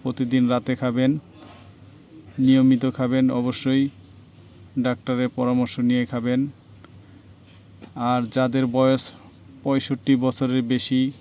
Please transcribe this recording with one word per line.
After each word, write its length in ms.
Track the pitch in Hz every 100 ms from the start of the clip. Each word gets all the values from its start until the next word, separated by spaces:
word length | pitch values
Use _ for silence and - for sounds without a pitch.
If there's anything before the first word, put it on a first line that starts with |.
প্রতিদিন 420 | 131 123 123 127 123
রাতে 260 | 123 127 123
খাবেন, 360 | 127 120 131 151 - - - - - - - - - - - -
নিয়মিত 440 | 131 131 131 127 131
খাবেন, 400 | 123 127 131 131
অবশ্যই 520 | 127 123 123 131 135 139 - - - - - - - - 131
ডাক্তারের 500 | 123 120 - 123 123
পরামর্শ 500 | 127 123 123 120 -
নিয়ে 260 | 120 123 120
খাবেন। 340 | 123 120 127 143 - - - - - - - - - - - - - - 127
আর 260 | 120 123 117
যাদের 400 | 127 127 127 131
বয়স 380 | 127 131 131 - - - - - -
পঁয়ষট্টি 500 | 139 139 - 131 - 131
বছরের 460 | 131 - 131 131
বেশি 400 | 120 127 - 127 131 131